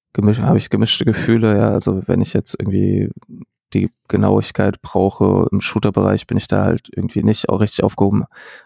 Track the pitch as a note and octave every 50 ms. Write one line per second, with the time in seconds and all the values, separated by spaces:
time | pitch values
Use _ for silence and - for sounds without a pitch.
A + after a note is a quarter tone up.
0 | _ _ - - G2+ G#2 G#2+ A#2+ A2 C3 - A2 - - - G#2 A2+ - - -
1 | - A2+ G#2+ - - - A2+ A2+ A2+ G#2+ G#2 G2+ A2 G#2+ G2+ - - G2 F#2+ F#2+
2 | - - F#2 F#2+ G2+ - - G#2 - - - - - G2 G2 G2 G2 G2 G2 G2
3 | G2+ - - - _ - - - - _ _ _ _ - - G2 F#2+ F#2+ _ _
4 | _ - G2+ G2 G2+ G2 G2+ G#2 G#2 - - - G2+ G2+ G2 - - - - G2
5 | F#2+ G2 - - G2+ G2 G2 F#2+ F2+ - G2+ G2 - - - G#2+ - G#2 F#2+ G2+
6 | G2 G2 G2 G2+ - - - G2+ - - G2 G2 G2 F#2+ F2+ - - - - G2
7 | F#2+ F#2+ - G2+ G2+ G#2+ G#2+ - - - - G2+ G#2+ G2+ - - G2+ G2+ - -
8 | G2+ G2 G#2 G#2 - - _ - - - - - -